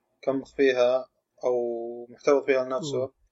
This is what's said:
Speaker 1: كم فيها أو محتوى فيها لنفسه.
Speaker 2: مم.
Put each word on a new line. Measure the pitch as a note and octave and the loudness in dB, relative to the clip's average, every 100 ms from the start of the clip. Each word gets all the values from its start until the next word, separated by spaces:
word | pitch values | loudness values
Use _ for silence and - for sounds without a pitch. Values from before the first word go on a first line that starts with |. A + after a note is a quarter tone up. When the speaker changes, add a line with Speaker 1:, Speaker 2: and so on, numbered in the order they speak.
| _ _ | _ _
Speaker 1:
كم | - C3+ | -4 -4
فيها | C3 - C3+ B2 B2 C3 B2+ _ _ _ | -4 2 2 4 2 2 -4 _ _ _
أو | C3 B2 A#2+ A#2 A#2 A#2+ A#2+ | -2 -2 -2 -6 -8 -12 -16
محتوى | A#2 - C#3 C3 | -6 2 2 2
فيها | C3 | 0
لنفسه. | B2+ C3 D3+ C3 | 0 -4 -4 -4
Speaker 2:
مم. | C3 _ _ | -6 _ _